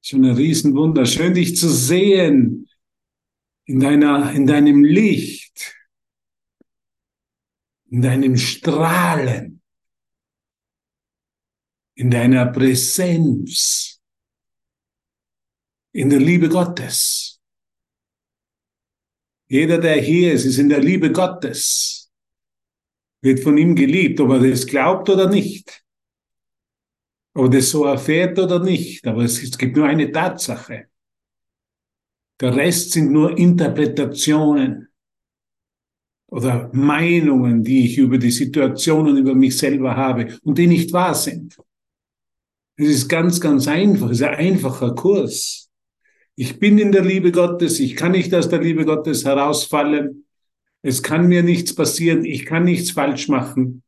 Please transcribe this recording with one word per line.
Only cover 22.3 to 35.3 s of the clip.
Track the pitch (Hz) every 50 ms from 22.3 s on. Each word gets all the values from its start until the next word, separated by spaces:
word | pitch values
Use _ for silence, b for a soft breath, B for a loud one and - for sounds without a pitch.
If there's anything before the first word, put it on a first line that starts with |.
| _ _ _ _ _ _ _ _ _ _ _ _ _ _ _ _ _ _
wird | - 135 131 131
von | - 151 147
ihm | 151 160 175 165
geliebt, | 139 139 135 151 190 175 143 - -
ob | 143 123
er | 135 127 127 131
das | 123 123 -
glaubt | - 143 135 131 175 190 190 - 208
oder | 190 185 190
nicht, | 180 208 180 - - - - _ - - _ _ _ _ _ _ _ _ _ _ _ _ _ _ _ _ _ _ _ _ _ _ _ _ _ _ _ _ _ _ _ _
ob | - 127
er | 127 131
das | 135 127 -
so | - 151 147
erfährt | 143 135 123 - - 151 165 185 175 180
oder | 190 185 175 180 170
nicht. | 180 190 180 - 170 - - - -
Aber | 120 107 117 120
es, | 117 - -
es | - 123 -
gibt | - 131 123 123
nur | 147 151
eine | 139 151 160 139 -
Tatsache. | - 160 175 185 180 - - - 110 - - - 120 - - _ _ _ _ _ _ _ _ _ _ _ _ _ _ _ _ _ _ _ _ _ _ _ _ _ _ _ _ _ _ _
Der | 135 127 120
Rest | 135 147 180 175 170 175 -
sind | - 165 151 135
nur | 143 151 156 175 -
Interpretationen | - 175 180 175 175 165 123 - 151 147 - - 147 143 - - - - 156 151 156 156 151 147 139 131 131 110 - - _ _ _ _ _ _ _ _ _